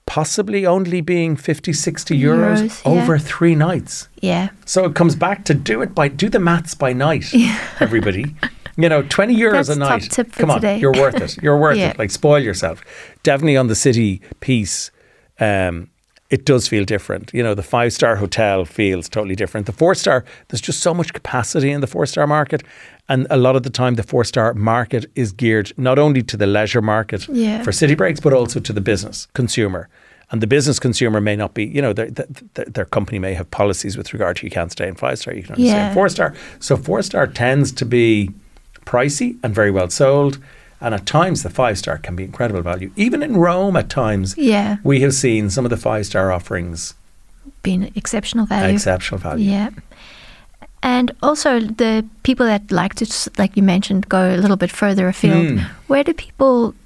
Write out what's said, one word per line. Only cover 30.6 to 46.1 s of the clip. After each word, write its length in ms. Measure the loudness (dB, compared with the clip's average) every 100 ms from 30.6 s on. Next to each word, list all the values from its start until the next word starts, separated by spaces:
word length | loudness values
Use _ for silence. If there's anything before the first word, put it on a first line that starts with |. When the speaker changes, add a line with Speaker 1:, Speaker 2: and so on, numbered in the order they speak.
| 2 0
Speaker 1:
consumer 400 | -2 0 0 2
may 160 | 0 -2
not 180 | -4
be, 120 | -6 -4
you 160 | -2
know, 100 | -2
their, 180 | -2 -6
their, 560 | -8 -12 -14 -14 -12 -10
their 200 | -8 -4
company 340 | -4 -2 -4
may 140 | -4
have 180 | -6 -6
policies 460 | -2 0 0 -6 -8
with 160 | -8
regard 240 | -4 -4 -4
to 80 | -6
you 60 |
can't 200 | -6 -6
stay 160 | -6 -8
in 80 | -4
five-star, 380 | -4 -4 -8
you 100 | -12
can 100 | -6 0
only 120 | 2
stay 100 | 2
in 100 | 2
Speaker 2:
Yeah. 60 |
Speaker 1:
four-star. 400 | 2 2 2 -2 -4 -16 -10
So 160 | -2 -2
four-star 500 | 0 -2 -2 -2 -2
tends 460 | 0 0 2 0
to 120 | -2 0
be 440 | 2 4 2 0 -6 -18 -20 -20 -20 -4
pricey 500 | 0 0 -2 -4 -4
and 100 | -2
very 180 | 2 2
well 180 | 2 0
sold. 480 | 2 4 4 2 -2 -12 -20 -20 -10
And 120 | -6 -4
at 100 | 0
times, 380 | 0 2 0
the 60 | -4
five-star 480 | 0 0 0 -4 -6
can 160 | -6 -8
be 80 |
incredible 380 | -8 -4 -4 -2
value. 280 | -4 -6 -6 -2
Even 260 | 0 0
in 160 | 0 2
Rome, 380 | 2 2 0 0
at 120 | -2
times, 440 | -2 0 0 -2 0
Speaker 2:
Yeah. 420 | 2 2 0 -2
Speaker 1:
we 180 | 0 2
have 120 | 2
seen 360 | 2 0 2 0
some 120 | -2
of 60 | -2
the 80 | -2
five-star 540 | -2 -4 -2